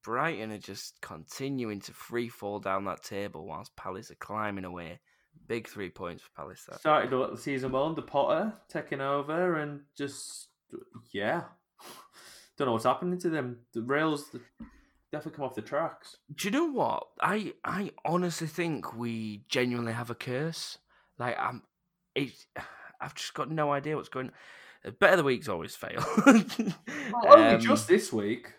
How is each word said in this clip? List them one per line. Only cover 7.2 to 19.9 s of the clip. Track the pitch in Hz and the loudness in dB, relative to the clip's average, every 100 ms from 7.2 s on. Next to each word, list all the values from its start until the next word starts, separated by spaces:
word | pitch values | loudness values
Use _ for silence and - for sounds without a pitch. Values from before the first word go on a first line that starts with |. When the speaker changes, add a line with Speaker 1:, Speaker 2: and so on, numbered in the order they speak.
| 131 | -2
Speaker 2:
the | 117 | -6
season | - 139 131 | -6 -4 -2
on, | 131 147 | -2 -2
the | 160 | -4
Potter | - 143 - 156 214 - _ | -4 0 2 2 -2 -6 _
taking | 170 143 139 | -10 -8 -6
over | 139 143 143 160 180 160 | -2 -2 -2 -2 0 -2
and | 147 143 143 | -4 -10 -16
just, | - 139 - - - - _ _ - - 107 - | -8 -8 -8 -14 -16 -18 _ _ -18 -16 -20 -12
yeah. | 98 104 165 170 _ _ _ - - - - - - - _ | -4 -2 -2 -6 _ _ _ -20 -20 -20 -20 -20 -20 -20 _
Don't | 139 | 0
know | |
what's | 113 123 | 2 2
happening | 139 180 180 | 0 0 -2
to | 180 | -2
them. | 160 127 120 _ | -2 -4 -8 _
The | 117 | -8
rails | 120 143 160 147 143 123 - _ - - _ _ _ | 0 2 2 0 -6 -16 -18 _ -20 -20 _ _ _
definitely | 156 156 151 | -10 -10 -6
come | |
off | 143 | -6
the | 185 | -6
tracks. | - 139 160 - - - _ | -4 -2 -2 -6 -20 -20 _
Speaker 1:
Do | 143 208 | -8 -2
you | |
know | 254 339 | 0 0
what? | 254 127 - - _ | 0 0 0 -6 _
I, | 147 208 190 - | -2 0 -4 -8
I | - 175 196 - | -6 -4 -4 -6
honestly | - 170 180 160 160 | 0 0 0 -2 -8
think | - 170 143 - | -4 -4 -4 -6
we | 113 120 113 110 104 - | -6 -6 -4 -6 -10 -4
genuinely | 139 123 120 117 | 0 0 0 -2